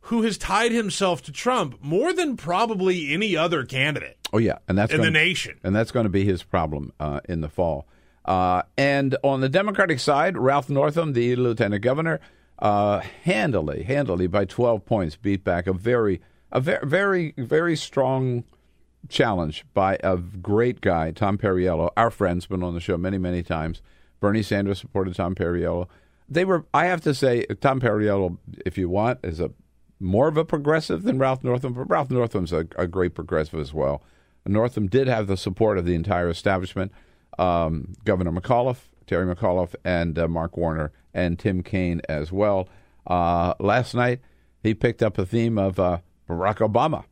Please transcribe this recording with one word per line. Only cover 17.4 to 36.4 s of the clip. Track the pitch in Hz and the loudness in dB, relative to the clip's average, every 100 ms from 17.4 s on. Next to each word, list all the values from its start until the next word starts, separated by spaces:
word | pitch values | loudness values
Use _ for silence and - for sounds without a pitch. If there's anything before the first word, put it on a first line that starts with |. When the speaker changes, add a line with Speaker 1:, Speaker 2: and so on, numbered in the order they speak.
| 123 156 170 156 | 0 0 2 -2
Speaker 2:
strong | - - 131 131 131 120 - _ _ _ _ _ - | -2 0 0 2 0 -2 -6 _ _ _ _ _ -10
challenge | - 131 95 80 78 - | 0 2 2 -2 -6 -6
by | - 95 95 | 0 2 2
a | - 90 | 0 -2
great | 87 98 87 104 120 107 | -4 -10 0 2 2 0
guy, | 101 85 80 | 0 0 0
Tom | 80 104 101 | -2 -2 0
Perriello. | 101 92 90 82 80 - | 2 2 2 2 0 2
Our | 117 | 0
friend's | - 95 87 - | 2 0 0 -4
been | 95 | -4
on | 87 | -4
the | 85 | -6
show | 85 87 | -2 -2
many, | 92 98 | 0 -2
many | 90 90 | -2 -2
times. | 85 82 80 85 - _ _ _ | -2 -4 -4 -6 -14 _ _ _
Bernie | 101 107 | 0 0
Sanders | 101 101 101 98 | 0 0 0 -2
supported | - 101 95 | -4 -4 -2
Tom | 87 90 | -2 -2
Perriello. | 92 85 87 87 85 90 _ _ _ _ | 0 -2 0 -2 -2 -6 _ _ _ _
They | 139 185 | 0 2
were, | 175 - | 0 2
I | 143 175 | 0 2
have | 175 | 0
to | 160 | 0
say, | 135 131 120 - 107 | 2 2 2 -2 -2
Tom | 143 131 | 0 2
Perriello, | 123 107 107 98 92 87 - - | 2 2 2 2 0 -2 -12 -8
if | - 90 | -6 -2
you | 90 | -2
want, | 92 113 127 | 0 0 -2
is | - 80 | -6 -4
a | 85 - _ _ _ _ | -6 -6 _ _ _ _
more | 92 98 147 | 0 2 4
of | 156 | 2
a | |
progressive | 160 156 143 160 156 170 | 0 -2 2 0 0 -4
than | 202 131 | -2 0
Ralph | 131 131 | 0 0
Northam, | 127 123 131 | -2 -2 -2
but | 120 - | -8 -2
Ralph | 165 131 | 0 2
Northam's | 127 117 107 85 | 0 0 -2 -2
a, | 85 80 - | -2 -4 -4
a | 87 | -4
great | 92 90 | 0 -2
progressive | - 78 80 78 82 | -2 -4 -2 -2 -4
as | 69 | -6
well. | 76 69 71 - _ _ _ - | -2 -2 -2 -8 _ _ _ -2
Northam | 101 120 123 98 | 0 0 -2 0
did | 123 131 | 2 2
have | 113 101 | 0 -2
the | 95 | -2
support | - 92 110 98 | -4 2 2 2
of | |
the | 87 | 2
entire | 87 87 90 87 | 0 2 0 0
establishment, | 82 | -2